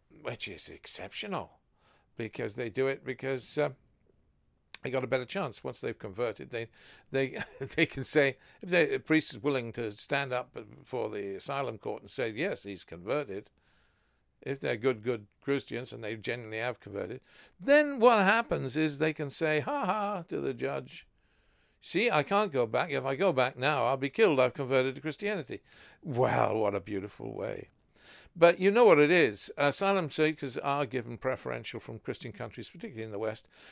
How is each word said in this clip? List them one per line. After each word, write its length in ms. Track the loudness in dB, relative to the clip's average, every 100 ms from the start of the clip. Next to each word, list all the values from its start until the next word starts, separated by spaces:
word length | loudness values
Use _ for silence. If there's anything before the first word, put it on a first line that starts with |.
| _ -12
which 240 | -10 -8 -10
is 220 | -10 -12
exceptional, 920 | -12 -10 -8 -8 -10 -6 -6 -6 _ _ _ _ _ _ -10
because 380 | -8 -6 -6
they 160 | -4 -4
do 160 | 0 0
it 180 | -2
because, 540 | -6 -6 -4 -4 -4 -2
uh, 120 | -2 -4 _ _ _ _ _ _ _ _ _ -10
they 80 | -4
got 140 | -2
a 40 | 0
better 160 | -2
chance 400 | -2 -6 -6 -6
once 160 | -10 -8
they've 180 | -8 -8
converted. 520 | -8 -4 -4 -4 -8
They, 180 | -8 -8 _ -20 -20 _
they, 320 | -2 -2 -4 -12 -10
<laughs> 180 | -6 0
they 100 | 0
can 180 | 0
say, 320 | 0 4 4 2 -10 _
if 80 | 0
they, 240 | 2 4
a 60 | 0
priest 340 | 2 2 2
is 80 | -4
willing 300 | -2 -2 -2
to 180 | -6 -6
stand 420 | -6 -4 -2 -2
up 220 | -4 -6
before 560 | -12 -14 -18 -8 -4 -4
the 240 | -4 -6
asylum 420 | -6 -6 -4 -4 -6
court 260 | -6 -8
and 80 | -8
say, 200 | -6 -4
"Yes, 320 | -2 -4 -4
he's 220 | -8 -12
converted," 640 | -12 -10 -4 -4 -4 -8 -12 _ _ _ _ _ _ _ _ _
if 180 | -8 -6
they're 160 | -4 0
good, 260 | 0 0
good 240 | -2 -6 -8 _
Christians 520 | -4 -4 -4 -8 -8
and 120 | -8
they 100 | -8
genuinely 440 | -6 -6 -6 -6 -6
have 200 | -4 -6
converted, 420 | -8 -6 -6 -8 -14 -20 -20 -6
then 400 | 4 6 4 4
what 200 | 6 8
happens 560 | 6 4 2 -2 -2 0
is 220 | 0 0
they 160 | -2
can 160 | 0 -6
say, 280 | -2 0 0
"Ha 280 | 0 -2 -2
ha," 380 | -2 -2 -4 -6
to 120 | -4
the 140 | -4
judge, 540 | -4 -4 -6 -8 -16 -20 _ _ _ _ _ _ _
"See, 280 | -4 0 2
I 140 | 2
can't 300 | 2 2 2
go 140 | 2 2
back. 240 | 0 0
If 140 | -2
I 120 | -2 0
go 160 | 2
back 260 | 2 2 0
now, 280 | 0 2 2
I'll 100 | 0
be 140 | 0
killed. 280 | 4 6 6
I've 160 | 4
converted 400 | 2 2 2 2
to 60 | -2
Christianity." 640 | -8 -6 -4 -4 -6 -12 _ -20 -20 -14
Well, 540 | -4 2 4 4 2 2
what 180 | 0 0
a 40 |
beautiful 540 | -4 -6 -8 -10 -10
way. 360 | -6 -6 -8 -12 _ _ _ -20 -20 -20 6
But 220 | 6 8
you 100 | 4
know 140 | 8
what 140 | 10 10
it 120 | 8
is. 400 | 8 4 2 -6 0
Asylum 540 | 0 2 2 2 0
seekers 480 | 2 2 0 -6 -4
are 260 | -2 -2
given 320 | -2 -4 -6 -6
preferential 640 | -4 -4 -6 -8 -8 -10
from 180 | -10 -10
Christian 340 | -8 -8 -10
countries, 360 | -10 -10 -10 -14
particularly 340 | -12 -12 -10
in 80 | -8
the 80 | -4
West. 300 | -4 -6 -12 -20 -20